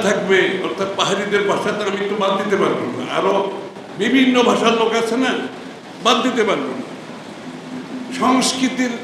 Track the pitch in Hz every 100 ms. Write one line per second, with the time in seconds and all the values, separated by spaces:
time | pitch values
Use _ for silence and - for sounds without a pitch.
0 | 190 202 185 185 170 190 165 - 196 -
1 | 170 196 202 202 190 165 202 214 196 196
2 | 202 202 196 196 202 190 139 - - -
3 | 160 160 185 202 196 - - - - -
4 | 214 262 254 247 233 214 220 226 220 226
5 | 226 240 254 - - - - - - -
6 | 220 247 247 226 196 143 127 127 - -
7 | - - - - - - - - - -
8 | - - 240 262 - - 254 - 247 233